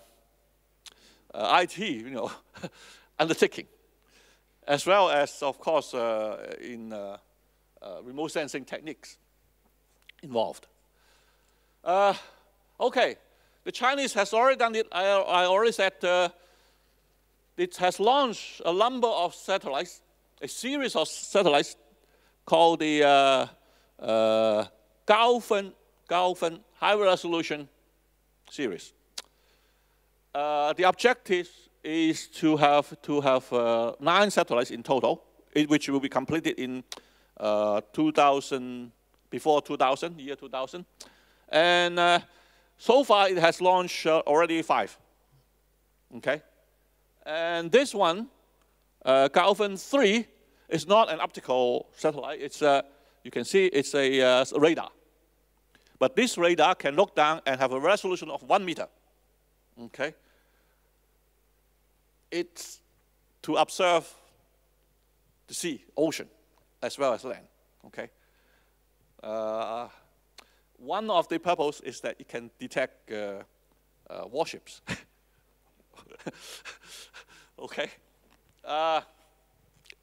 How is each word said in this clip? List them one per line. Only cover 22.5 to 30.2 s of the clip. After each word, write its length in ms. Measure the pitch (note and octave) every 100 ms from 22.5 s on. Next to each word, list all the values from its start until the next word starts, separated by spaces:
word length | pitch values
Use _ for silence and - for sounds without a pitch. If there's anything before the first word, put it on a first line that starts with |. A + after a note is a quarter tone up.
| E3 E3 E3
the, 220 | D#3 D3+
uh, 440 | C#3+ C#3 C#3 C3+ C3 - _ _ _ _
uh, 640 | - A2 A2 A2 A2 G#2+ G#2+ _ _ _ -
Gaofen, 640 | G#3+ A#3 B3 - G#3 G3 - _ _ _
Gaofen 520 | E3+ F#3 F3 E3+ E3 _ _
High 200 | E3+ G#3
Resolution 720 | G3+ F3+ F3 E3 D#3+ D3 C#3 _ _ _ _ _ _ _ _
Series. 440 | - C3 E2+ - _ _ - - _ _ _ _ _ _ _ _ _